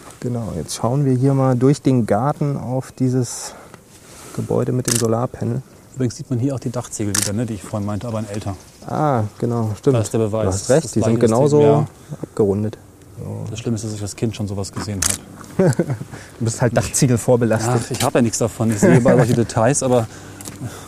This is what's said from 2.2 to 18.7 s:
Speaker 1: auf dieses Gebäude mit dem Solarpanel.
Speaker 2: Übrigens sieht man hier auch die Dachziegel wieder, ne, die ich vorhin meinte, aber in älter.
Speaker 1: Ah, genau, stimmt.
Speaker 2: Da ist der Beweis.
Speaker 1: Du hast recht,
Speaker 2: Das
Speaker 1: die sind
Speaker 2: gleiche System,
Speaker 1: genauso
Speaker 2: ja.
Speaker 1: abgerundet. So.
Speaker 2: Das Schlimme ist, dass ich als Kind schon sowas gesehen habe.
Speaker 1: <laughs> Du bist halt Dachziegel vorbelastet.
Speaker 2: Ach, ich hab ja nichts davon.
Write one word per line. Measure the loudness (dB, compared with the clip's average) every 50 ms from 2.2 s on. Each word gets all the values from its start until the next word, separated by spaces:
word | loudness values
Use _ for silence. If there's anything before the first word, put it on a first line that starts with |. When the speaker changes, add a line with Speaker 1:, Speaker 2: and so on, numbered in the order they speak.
| 2 0 0 0 -2 -2 -2
Speaker 1:
auf | -4 -4 -4 -4 -4 -6 -6
dieses | -4 -2 0 0 2 0 -2 -2 -6 -12 -12 -14 -16 -18 -20 -20 -20 -20 -20 -20 -20 -20 -20 -20 -20 -20 -20 -12 -10
Gebäude | -8 -4 -2 0 0 0 0
mit | -2 -2 0
dem | 0 0
Solarpanel. | 0 2 0 0 0 -2 -4 -4 -6 -4 -4 -4 -4 -6 -10 -20 -20 -20 -16 -6
Speaker 2:
Übrigens | -4 -4 -4 -4
sieht | -6 -8 -4
man | -2 -2
hier | 0 -2 -2
auch | -2
die | -6 -6
Dachziegel | -6 -6 -8 -8 -6 -6 -4 -2 -2
wieder, | -2 -2 -2 -2
ne, | -4 -4
die | -4 -6
ich | -8 -8
vorhin | -8 -6 -4 -4
meinte, | -4 -4 -6 -6
aber | -6 -6 -6
in | -6 -6
älter. | -8 -8 -6 -8 -8 -10 -12 -20 -20 -18 -12
Speaker 1:
Ah, | -8 -4 -2 0 2 2 0 0 -2 -4 -4
genau, | -4 -2 -2 -2 -2 -4 -4
stimmt. | 0 0 2 2
Speaker 2:
Da | 2
ist | 0 0 0
der | 0
Beweis. | 0 0 0 0 0
Speaker 1:
Du | 0
hast | -2 -2 0 2
recht, | 2 2 2
Speaker 2:
Das | 0
Speaker 1:
die | -2 0
sind | 2 2 2 4
Speaker 2:
gleiche | 4
System, | 4 4
Speaker 1:
genauso | 4 4 6 6 6
Speaker 2:
ja. | 6 6 6 4 2 -2 -6 -18 -16 -14 -12 -12
Speaker 1:
abgerundet. | -12 -10 0 0 2 2 2 0 -2 -4 -6 -10 -20 -20 -20 -20 -20 -20 -16 -14
So. | -12 -10 -10 -10 -8 -10
Speaker 2:
Das | -10 -8
Schlimme | -4 -4 -4
ist, | -4 -4
dass | -8 -8
ich | -8
als | -10 -10 -6
Kind | -4 -4 -4 -4
schon | -4 -6
sowas | -6 -4 -6 -8 -8
gesehen | -8 -10 -8 -6 -4 -2 -2
habe. | -2 -2 -4 -8 -16 -18 -18 -18 -10 0
Speaker 1:
<laughs> | 2 4 4 4 2 0 -2 -2 -6 -6 -14 -14 -16 -18 -16 -8 -4
Du | -4
bist | -2 0 2
halt | 0 2 2
Dachziegel | 0 0 0 0 2 4 4 4
vorbelastet. | 2 4 4 4 4 4 2 2 2 2 2 0 0 -2
Speaker 2:
Ach, | -2
ich | -4 0 0
hab | 2 2
ja | 2
nichts | 2 2 0 -2
davon. | -2 -2 -2 0 0 0